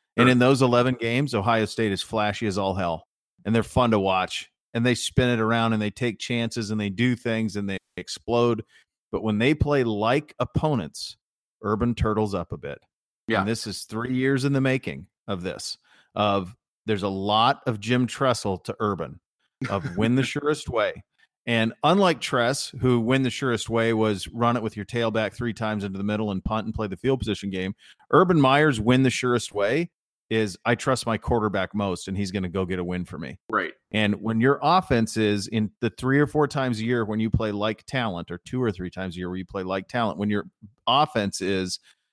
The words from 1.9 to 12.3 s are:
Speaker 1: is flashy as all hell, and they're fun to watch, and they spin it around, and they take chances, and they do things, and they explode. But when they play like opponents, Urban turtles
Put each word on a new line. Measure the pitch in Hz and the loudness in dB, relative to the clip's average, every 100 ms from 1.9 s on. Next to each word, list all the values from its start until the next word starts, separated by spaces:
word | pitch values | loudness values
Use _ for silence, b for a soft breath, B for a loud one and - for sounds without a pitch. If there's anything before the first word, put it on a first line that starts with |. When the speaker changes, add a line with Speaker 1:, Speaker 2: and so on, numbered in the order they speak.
Speaker 1:
is | 95 | -2
flashy | - 110 104 98 110 | -4 -2 -2 -2 -2
as | 95 | -2
all | 95 | -2
hell, | 95 87 82 - _ _ _ | -2 -2 -4 -8 _ _ _
and | 98 | -2
they're | 113 | 0
fun | 104 - 123 | 0 2 2
to | 107 | 2
watch, | 95 92 92 - - _ _ | 2 0 -2 -6 -12 _ _
and | 117 123 | -2 0
they | |
spin | 117 - - 123 | 0 0 0 2
it | 120 | 2
around, | 110 117 113 | 0 2 2
and | 110 | 0
they | 104 | -2
take | - 120 101 | -2 -4 -4
chances, | - 120 117 - 104 | -4 -4 -4 -4 -6
and | 107 | -4
they | 101 | -4
do | 95 123 120 | 0 0 0
things, | 117 113 110 101 | -2 -2 -2 -4
and | 101 | -4
they | 95 - - | -6 -10 -14
explode. | 90 - - 117 120 110 b b b _ _ | -12 -10 -2 2 2 2 b b b _ _
But | 95 | -4
when | 107 104 | 0 2
they | 123 | 2
play | 151 147 143 | 2 2 2
like | 117 104 107 139 151 - | 2 0 2 0 -2 -6
opponents, | 123 - 156 135 78 - - - _ _ _ _ | -4 -2 0 0 -4 -10 -14 -16 _ _ _ _
Urban | 101 104 120 | -4 0 0
turtles | 113 117 104 107 | 0 0 0 0